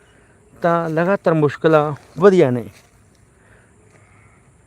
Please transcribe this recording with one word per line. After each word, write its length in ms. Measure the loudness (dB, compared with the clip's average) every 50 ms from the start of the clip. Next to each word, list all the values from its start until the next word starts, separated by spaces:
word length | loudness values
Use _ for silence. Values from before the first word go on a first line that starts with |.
| _ _ _ _ _ _ _ _ _ _ -12 -6
ਤਾਂ 280 | -4 -2 -2 -2 -4 -4
ਲਗਾਤਾਰ 440 | -4 -4 -2 -2 -2 -2 -2 -2 0
ਮੁਸ਼ਕਿਲਾਂ 580 | 0 0 -2 -2 -2 0 0 2 2 0 -2 -6 -10 -14 -18 -4 0
ਵਧੀਆਂ 340 | 2 4 4 4 2 2
ਨੇ, 120 | 0 -4 -8 -12 -18 -20 _ _ _ _ _ _ _ _ _ _ _ _ _ _ -20 _ _ _ _ _ _ _ _ _ _ _ _ _ _ _ _ _ _ _ _ _ _